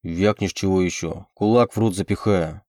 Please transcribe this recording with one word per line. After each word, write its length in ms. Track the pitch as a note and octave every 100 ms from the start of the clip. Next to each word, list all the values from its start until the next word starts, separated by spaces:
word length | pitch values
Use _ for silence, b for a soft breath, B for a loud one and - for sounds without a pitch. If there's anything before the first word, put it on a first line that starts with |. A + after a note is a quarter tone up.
Вякнешь 500 | E2+ E2 G2+ G#2 G2
чего 280 | - F#2+ F#2+
ещё? 460 | F2+ - E2 D#2+ G2
Кулак 400 | _ G#2 A#2+ A#2+
в 60 | -
рот 160 | A2 F#2
запихаю! 640 | G2 G2+ - G2 D#2+ D#2+